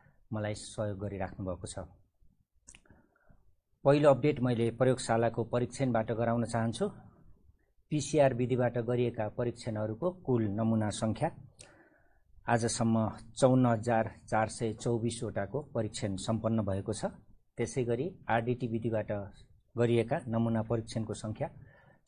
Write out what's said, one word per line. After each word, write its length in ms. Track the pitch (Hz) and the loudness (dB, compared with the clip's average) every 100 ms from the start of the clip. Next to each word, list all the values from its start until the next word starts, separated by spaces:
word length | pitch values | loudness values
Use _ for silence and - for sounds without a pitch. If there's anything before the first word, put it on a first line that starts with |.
| _ _ - | _ _ -8
मलाई 240 | 107 104 | -6 -4
सहयोग 440 | 107 - - 104 95 | -6 -8 -6 -4 -4
गरिराख्नु 440 | 101 95 92 - | -6 -6 -6 -6
भएको 240 | 95 87 - | -6 -6 -8
छ। 120 | - 87 - _ _ - _ _ _ - - _ - _ _ _ - _ _ _ _ | -10 -12 -16 _ _ -20 _ _ _ -20 -20 _ -20 _ _ _ -20 _ _ _ _
पहिलो 260 | 139 147 147 | 4 6 8
अपडेट 300 | 135 147 143 | 6 4 2
मैले 300 | 123 117 117 117 | 2 2 0 2
प्रयोगशालाको 640 | 131 123 - 117 117 113 | 2 2 0 2 2 0
परीक्षणबाट 680 | 113 120 120 - 131 113 113 | -2 0 -2 -2 0 0 0
गराउन 320 | 113 117 117 113 | 0 0 0 0
चाहन्छु। 400 | 117 113 - 202 - - - - - _ _ _ _ - | 0 -2 -2 -4 -6 -20 -20 -20 -20 _ _ _ _ -6
पिसिआर 420 | 151 131 151 135 | -4 0 4 4
विधिबाट 440 | 120 123 123 123 123 | 4 0 2 0 0
गरिएका 500 | 113 123 120 113 107 | -2 0 0 0 -4
परीक्षणहरूको 760 | - 120 117 - 107 110 110 180 185 | -2 -4 -4 -6 -4 -4 -4 -4 -4
कुल 200 | - 123 107 | 0 2 2
नमुना 360 | 101 113 113 104 | 0 2 2 0
सङ्ख्या 380 | 101 113 104 156 - - - - - _ _ _ _ _ - - | 0 -2 -2 -4 -6 -20 -20 -20 -20 _ _ _ _ _ -8 0
आजसम्म 500 | 117 113 - 117 113 107 - - | 2 2 0 2 4 2 -4 -10
चौन्न 320 | - 131 131 123 | 4 6 6 4
हजार 380 | 113 113 113 110 - - | 2 2 2 0 -6 -2
चार 180 | 110 110 | 0 0
सय 240 | - 117 | -2 -6
चौबिसवटाको 840 | 107 123 120 113 113 110 101 98 139 156 | -4 -2 0 -2 -4 -6 -4 -4 -6 -6
परीक्षण 420 | 117 110 - 107 95 | -4 -4 -4 -4 -4
सम्पन्न 460 | - 113 113 113 | -2 -2 0 0
भएको 300 | 107 98 98 | 0 -2 -4
छ। 100 | 107 202 - - - _ | -4 -6 -8 -20 -20 _
त्यसै 300 | - 117 - | -6 -4 -2
गरी 220 | 120 120 165 - - | -2 -2 -4 -6 0
आरडिटी 340 | 117 117 123 120 | 0 2 -2 -2
विधिबाट 440 | 113 117 110 104 104 95 - - - _ 110 | -2 -2 -2 -2 -6 -8 -14 -20 -20 _ 0
गरिएका 420 | 117 117 113 151 | 2 4 2 -2
नमुना 380 | 120 113 117 113 | -2 0 2 0
परीक्षणको 500 | 110 117 113 117 110 | 0 -2 -2 -6 -4
सङ्ख्या 340 | 104 107 107 151 - - - - _ | -6 -8 -6 -8 -10 -20 -20 -20 _